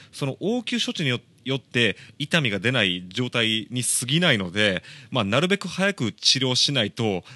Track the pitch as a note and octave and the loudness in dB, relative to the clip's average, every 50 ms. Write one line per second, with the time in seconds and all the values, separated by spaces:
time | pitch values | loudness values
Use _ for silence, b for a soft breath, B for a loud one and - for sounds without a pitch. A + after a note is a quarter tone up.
0 | B B - - D3 C3+ C3 - - F#3+ A#3 B3 - - B3 A#3 - B3 A#3 - | B B -10 -6 -6 -6 -4 -4 -4 -2 -2 -2 -2 -2 -2 -2 -2 -2 -4 -2
1 | E3 C3 B2 A2+ - _ _ _ _ B2+ C3+ C3 - _ - B2 A#2 G#2 F2+ B | 0 0 0 -2 -4 _ _ _ _ -4 -4 -4 -6 _ 0 2 2 2 2 B
2 | B B B - D3 - - E3+ C#3+ A2+ G2+ F#2+ F2 A#2+ C3 B2 G#2 F#2+ F2+ F2+ | B B B -10 -4 0 0 0 2 0 0 0 0 0 2 2 2 2 0 -2
3 | F2+ F2+ F#2 A#2+ B2+ A#2+ - A#2+ A2+ A2 A2 A2 G#2 - A#2 B2+ A#2 - - - | -6 -6 -6 -4 -4 -2 0 0 0 2 0 -2 -2 -4 -6 -4 -2 -2 -2 -2
4 | - B2 C#3 E3 F3+ E3+ B2+ G#2 F#2+ F2 E2 G#2 G#2+ G#2 F#2 F2 B B B B | -2 0 0 2 4 4 4 2 2 0 0 2 2 2 2 0 B B B B
5 | B B C3+ B2+ G#2 G2 A2 C3+ E3+ F#3 G3+ G3+ - F3+ - - F#3 G3+ G3 - | B B -2 0 2 2 2 2 2 2 0 0 -2 -4 -4 -2 0 0 0 0
6 | B2 G#2+ - - - - - C3 C3 B2+ B2 - - - C#3+ B2+ A2 G2+ - - | -2 -4 -4 0 2 2 2 4 2 2 2 2 2 2 2 0 0 0 -2 -2
7 | A#2 G#2+ G2 F2 B B B | 0 0 0 -2 B B B